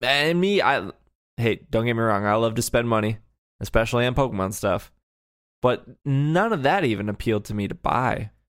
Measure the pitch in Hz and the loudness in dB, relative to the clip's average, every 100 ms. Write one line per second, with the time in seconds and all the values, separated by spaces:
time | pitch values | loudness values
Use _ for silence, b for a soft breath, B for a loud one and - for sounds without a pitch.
0 | 120 143 156 175 190 196 110 139 101 - | 0 2 2 2 2 2 2 0 -2 -12
1 | _ _ _ - 113 101 - 113 117 113 | _ _ _ -2 -2 -2 -2 0 0 2
2 | 113 101 104 107 113 113 - 120 120 110 | 2 2 2 2 2 -2 0 0 2 0
3 | 107 110 - _ _ - 104 113 113 120 | 0 -4 -10 _ _ -14 -2 0 2 2
4 | 123 123 131 101 95 107 101 95 - _ | 0 0 -2 -2 -4 -2 -2 -2 -4 _
5 | _ _ _ _ _ _ 127 120 - - | _ _ _ _ _ _ 0 0 -6 -12
6 | 139 139 147 170 226 185 135 190 139 98 | -4 -2 0 0 0 0 2 2 0 0
7 | 104 101 120 107 - 104 98 - - 117 | -4 -4 -2 -2 -2 -6 -6 -4 -2 0
8 | 127 - 107 - | 0 -2 -6 -14